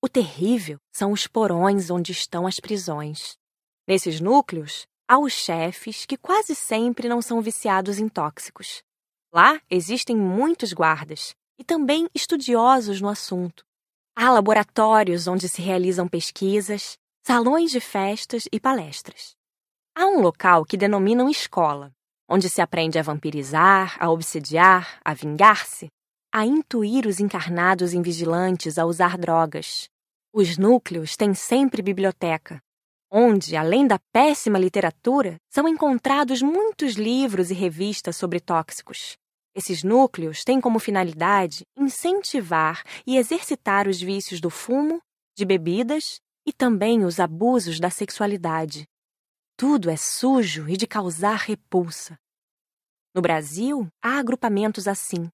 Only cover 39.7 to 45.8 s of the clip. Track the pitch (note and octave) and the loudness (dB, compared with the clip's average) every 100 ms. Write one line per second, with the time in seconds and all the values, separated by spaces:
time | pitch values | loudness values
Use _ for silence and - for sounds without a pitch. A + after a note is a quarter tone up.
39.7 | E3+ F3+ A#3 C4 - D#3+ D#3 - C4 B3 | -4 2 4 4 2 -8 -6 0 0 2
40.7 | A3+ A3 G3+ F3+ D#3 E3+ G3+ F3+ - - | 0 0 -2 -2 -2 2 2 0 -6 -18
41.7 | - C#4 - E4+ F#4+ F#4+ C#4 F3 E3 D#3 | -2 -2 -2 -2 -2 -2 -6 -2 0 0
42.7 | E3 - - - B3+ A#3 E4+ - D4 - | -2 -12 -16 0 2 2 -2 -4 -6 0
43.7 | G3 G3 F#3 F3+ G3 F#3+ F3 E3 - - | 0 2 -2 -4 -6 -6 -6 -6 -6 -4
44.7 | C4 D4 E4 _ _ _ - G3 F#3+ E3 | -2 0 -4 _ _ _ -6 0 0 0
45.7 | F#3 | -2